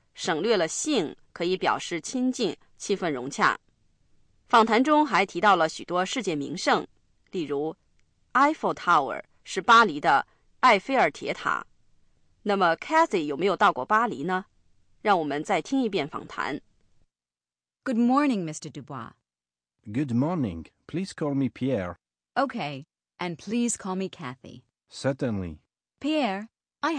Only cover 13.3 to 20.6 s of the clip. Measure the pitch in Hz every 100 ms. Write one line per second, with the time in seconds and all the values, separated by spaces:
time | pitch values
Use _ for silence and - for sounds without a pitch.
13.3 | 139 196 170 202 - - 214 233 - 160
14.3 | 185 196 _ _ _ _ _ 214 190 151
15.3 | 139 156 180 - 269 233 185 143 - -
16.3 | - - 147 _ _ _ _ _ _ _
17.3 | _ _ _ _ _ - 233 240 269 294
18.3 | 220 165 151 151 147 123 135 113 - _
19.3 | _ _ _ _ _ - 110 147 117 147
20.3 | 180 117 85